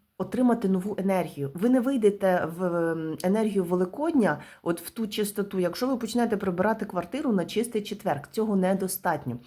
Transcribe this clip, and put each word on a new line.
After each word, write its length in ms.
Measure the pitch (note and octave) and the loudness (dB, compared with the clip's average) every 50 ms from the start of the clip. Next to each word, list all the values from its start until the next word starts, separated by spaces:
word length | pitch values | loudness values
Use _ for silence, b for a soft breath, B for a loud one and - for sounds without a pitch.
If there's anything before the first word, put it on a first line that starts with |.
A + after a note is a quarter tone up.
| _ _ _ - | _ _ _ -8
отримати 500 | F#3+ G3 - B3 B3+ A#3+ A#3 A#3 G3+ F#3+ | -6 -4 0 2 4 4 4 4 2 2
нову 260 | F#3+ F#3 F#3 G#3 - - | 2 2 0 -2 -4 -2
енергію. 540 | F#3 G3 F#3+ F#3 D#3+ D3+ - C#3+ C#3 C#3 C#3 | 0 2 2 2 0 -2 -4 -6 -6 -6 -4
Ви 160 | E3+ G3+ B3 | 0 2 4
не 100 | B3+ C4 | 4 4
вийдете 720 | A3+ C4 C#4 A#3+ G#3+ G3+ G3+ G3+ G3 F#3+ F3+ F3 - D#3 E3+ F3 | 4 2 2 4 4 4 4 4 2 2 2 2 2 -2 -4 -2
в, 60 | F#3 | -2
ем, 540 | F3 E3+ E3+ E3 E3 E3 E3 D#3+ D#3+ D#3 - - | 0 0 2 0 0 0 -2 -4 -4 -4 -2 0
енергію 400 | F#3 G3+ A3 A3 G#3+ G3 G3 F3 | 0 2 2 2 0 0 0 0
Великодня, 760 | E3+ F3+ F3+ F#3 F3+ - C#4 D4+ E4+ E4 C4+ G#3 E3 D3 C#3 B B B B B | 0 2 0 0 0 -2 -4 -2 0 2 4 4 4 2 0 B B B B B
от 180 | E3+ E3+ E3+ | -4 -4 -4
в 80 | - - | -6 -12
ту 180 | - - A3 G#3 | -8 -6 -6 -6
чистоту, 520 | G#3+ G#3+ G#3 G#3 - G#3 G3 G3 G3 F#3 | -2 -4 -4 -4 -2 -4 -6 -4 -2 -2
якщо 280 | F3 E3+ F3 - B3 C4 | -2 -2 -2 -2 -2 -2
ви 100 | C4+ - | -2 -2
почнете 400 | A#3+ G3 - A#3+ A#3 A#3 A3 G3 | -2 -2 0 0 0 0 0 -2
прибирати 480 | G3+ F#3+ F3 F3 F#3+ G#3+ A3 G#3+ G#3 | -2 -2 0 2 2 2 0 0 -4
квартиру 460 | G3+ - F3 F3 - - C#4 D4+ C4 | -6 -4 -6 -6 -4 -4 -4 0 0
на 140 | G#3 F#3 E3 | 2 0 0
чистий 360 | - - G#3 A#3+ A#3 - G#3+ | 0 -2 -2 -2 0 -2 -4
четверг. 400 | G#3 - G#3 - - F3+ C#3+ C#3 - - | -4 -4 -8 -6 -2 -2 -2 -2 -4 -8
Цього 240 | - A3+ G#3+ G#3+ G3+ | -4 -2 0 2 2
недостатньо. 840 | F#3+ F#3 F#3 G3 F#3 F#3+ F#3 - - - F3+ D#3+ C#3+ - B2+ A#2 A#2+ B | 2 2 2 2 0 0 -2 -4 -4 -2 -2 -2 -2 -2 -6 -6 -8 B